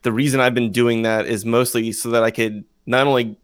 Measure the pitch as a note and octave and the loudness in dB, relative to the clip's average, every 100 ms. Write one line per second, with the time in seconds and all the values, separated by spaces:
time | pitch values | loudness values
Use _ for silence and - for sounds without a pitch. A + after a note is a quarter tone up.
0 | B2 A2+ C#3+ C3+ B2 B2 A#2 G2+ A#2+ A2+ | 0 0 0 2 2 2 0 2 2 2
1 | A2+ A2 F#2 A2 A2 A#2 B2 A#2 A2+ G#2+ | 0 0 -2 -4 0 0 0 -2 -4 -6
2 | A#2 A#2 A2+ A#2 A2+ G#2+ - _ - B2 | -2 2 0 0 -4 -4 -14 _ -2 0
3 | C#3+ C3 A2+ G#2+ | 2 2 -2 -8